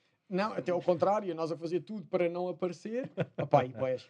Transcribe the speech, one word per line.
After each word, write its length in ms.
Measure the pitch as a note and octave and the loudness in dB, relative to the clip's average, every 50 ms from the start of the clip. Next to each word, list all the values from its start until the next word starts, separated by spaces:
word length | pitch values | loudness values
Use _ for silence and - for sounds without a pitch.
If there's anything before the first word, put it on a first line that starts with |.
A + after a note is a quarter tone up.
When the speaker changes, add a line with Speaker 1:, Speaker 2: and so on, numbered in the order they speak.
| _ _ _ _ _ - | _ _ _ _ _ -4
Speaker 1:
Não, 240 | F#3 F#3 G#3 A3 G#3 | -2 -2 -2 -2 -4
até 180 | F#3 C#3+ F3+ | -4 -2 -2
ao 80 | F3 F3 | -2 0
contrário, 540 | - F3+ F3 D3+ F3+ F#3+ G3+ G#3+ G3+ F#3 D#3+ | 2 2 4 4 4 4 4 2 0 -2 -2
nós 180 | D#3+ E3 D#3 | -2 -2 -2
a 60 | E3 | -2
fazer 220 | D3+ E3 D#3+ F3+ E3+ | -4 -4 -2 -2 -2
tudo 240 | D#3+ - A3 G#3 D#3 | -2 -4 -10 -10 -8
para 240 | - - F3 F3 E3+ | -2 0 2 2 2
não 180 | F3 F3 F3+ | 2 0 -4
aparecer. 640 | F3+ E3 - F#3 F3+ F3 - - G#3+ A3+ B3+ C#4 - - | -4 -2 -2 -4 -4 -4 -6 -8 -6 -6 -4 -6 -6 -4
Speaker 2:
<laughs> 180 | G3 C#3 - - | -4 -4 -4 -2
Speaker 1:
Epá, 300 | - D3 C#3+ D3 C#3 C3 | -6 0 4 4 4 4
e 40 | B2+ - | 4 -2
bués, 340 | G#2+ C3 C3 B2+ A#2+ - - | -4 -2 -2 -2 -4 -6 -12